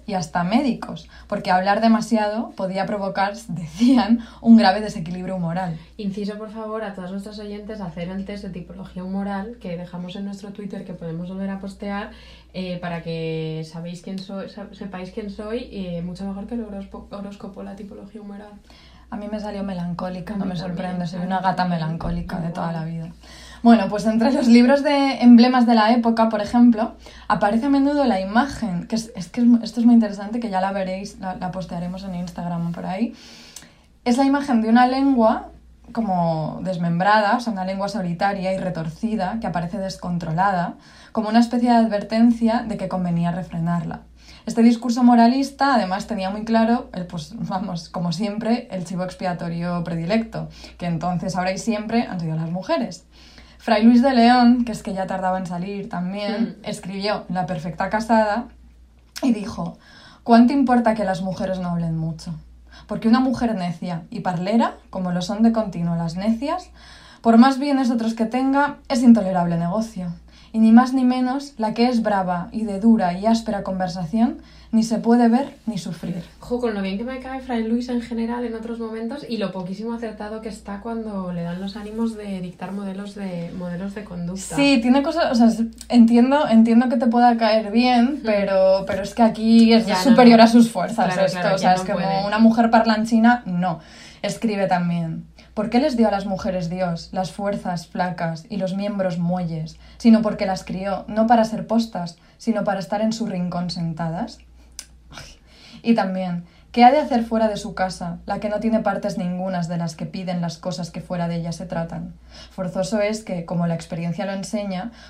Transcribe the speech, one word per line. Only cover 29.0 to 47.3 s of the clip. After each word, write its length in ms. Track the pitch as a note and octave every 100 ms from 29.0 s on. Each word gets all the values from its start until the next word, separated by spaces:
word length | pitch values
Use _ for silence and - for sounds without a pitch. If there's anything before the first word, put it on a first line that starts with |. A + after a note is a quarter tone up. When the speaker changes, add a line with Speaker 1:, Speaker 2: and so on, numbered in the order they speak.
| - -
Speaker 1:
es 120 | F3
que 120 | -
es 60 | A#3+
mu-, 120 | A#3
esto 160 | - B3
es 60 | A#3
muy 80 | A#3
interesante, 440 | G#3+ G3+ G3+ A#3+
que 100 | A3+
ya 100 | F#3
la 120 | G3
veréis, 480 | G3 F#3 F#3+ G3+ -
la, 160 | F#3+ F#3
la 160 | F#3
postearemos 520 | F#3 E3+ F3+ F3+ F#3+
en 120 | G3 F3
Instagram 540 | F3+ F3 F3 E3+ E3+
o 20 |
por 140 | F3 F3
ahí. 260 | F#3+ A#3 - - - - - - _ _ _ -
Es 120 | A#3+
la 80 | C4+
imagen 360 | C#4+ C#4 A#3
de 80 | A3
una 180 | A#3 B3+
lengua 640 | C4+ C#4 B3+ A3 - - - - _ -
como 680 | - G#3 F3+ E3+ D#3+ D#3 -
desmembrada, 760 | F3+ F3 E3+ E3+ F#3+ A3 G3+ A#3+
o 20 |
sea, 140 | A#3
una 120 | F#3+ F#3
lengua 240 | F#3+ G3
solitaria 640 | G#3 F3 E3+ G3+ G3+ F#3
y 40 | F#3+
retorcida, 800 | F3+ E3 D#3+ - A3+ G#3+ F#3 A3+
que 80 | F#3+
aparece 300 | E3+ E3+ G#3
descontrolada, 1000 | F#3+ F#3 F3+ F3 D#3+ D#3+ G3 F#3 F3+ - - - -
como 180 | - G#3+
una 100 | A3+
especie 300 | A#3 B3 A#3+
de 60 | A#3
advertencia 880 | A3 G3+ G3 A3+ A#3+ A#3 A3+ A#3 A3
de 100 | G3
que 100 | F#3
convenía 440 | F#3 F3+ E3+ E3+
refrenarla. 680 | F3 F3+ E3+ E3 E3+ E3 - - - - - -
Este 160 | A3+
discurso 420 | A3+ A3+ B3 A#3
moralista, 680 | A#3+ A#3 A#3 C4+ C#4 - C#4
además, 320 | B3 F#3 F#3+ -
tenía 220 | G3+ F#3+
muy 140 | G#3
claro, 460 | A3+ A3+ A3+ A#3+ -
el, 140 | F#3 F3
pues, 260 | F3 -